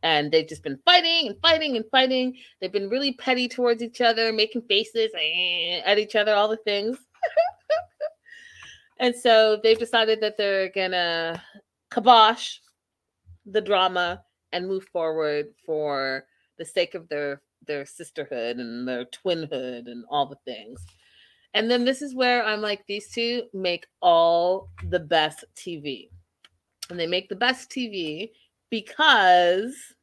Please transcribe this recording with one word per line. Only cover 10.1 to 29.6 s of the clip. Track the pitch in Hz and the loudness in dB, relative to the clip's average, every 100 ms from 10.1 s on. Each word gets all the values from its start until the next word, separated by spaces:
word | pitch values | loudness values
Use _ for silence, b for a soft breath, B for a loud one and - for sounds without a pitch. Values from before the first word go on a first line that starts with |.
| 220 | 2
that | 214 214 | 0 -2
they're | 202 196 190 | 0 0 -2
gonna | 196 185 185 170 165 165 170 B 208 _ _ _ | -2 -2 -2 -2 -2 -4 -8 B -20 _ _ _
kibosh | - 220 233 220 240 - - _ _ _ _ _ _ _ - 214 | 0 8 8 8 4 -8 -14 _ _ _ _ _ _ _ -20 -6
the | 202 | -4
drama | 185 196 185 180 175 180 _ _ _ | 0 2 2 0 -2 -4 _ _ _
and | 180 185 | -8 -4
move | 190 - | -6 -6
forward | 175 160 160 151 147 151 _ | -4 -2 -2 -2 -2 -4 _
for | - 156 151 139 135 135 - _ _ _ | -6 -4 -2 -2 -4 -6 -10 _ _ _
the | |
sake | 160 - 170 | -6 -2 -2
of | - 165 | -4 -8
their, | 147 143 139 _ _ - | -6 -6 -8 _ _ -8
their | 147 139 | -8 -8
sisterhood | - 160 - 139 127 117 120 | -16 -14 -12 -8 -6 -6 -6
and | 120 120 123 | -8 -8 -6
their | 123 | -6
twinhood | 123 - 190 170 151 139 127 123 120 | -8 -8 -4 -4 -4 -8 -8 -12 -14
and | 120 113 | -16 -4
all | 147 135 | -2 -2
the | 139 | -6
things. | - 113 110 123 87 b b b b b b | -14 -14 -14 -18 -20 b b b b b b
And | 208 226 | -2 0
then | 247 | 2
this | 240 262 | 0 -2
is | 285 | -6
where | 254 247 247 | -2 2 2
I'm | 214 214 | 0 -2
like, | 214 202 - | -4 -6 -6
these | 202 - | -10 -8
two | - 233 240 226 | -6 -4 -4 -6
make | 196 185 175 - _ | -6 -4 -4 -8 _
all | 180 170 170 170 175 190 185 - - | 4 6 6 4 2 0 -6 -12 -4
the | 175 | -4
best | 156 165 156 151 - | 0 0 0 -4 -20
T | - - 165 | -16 -12 -10
V. | 147 117 - 90 _ _ _ _ _ _ - | -10 -10 -14 -20 _ _ _ _ _ _ -14
And | 175 | -8
they | 165 | -4
make | 180 190 | -4 -4
the | 190 | -2
best | 240 254 - | 0 0 -8
T | 269 240 | -8 -8
V | 196 160 151 226 b b _ _ | -6 -8 -8 -12 b b _ _
because | 226 208 - 311 240 190 180 175 185 | -8 -8 0 4 6 8 8 6 2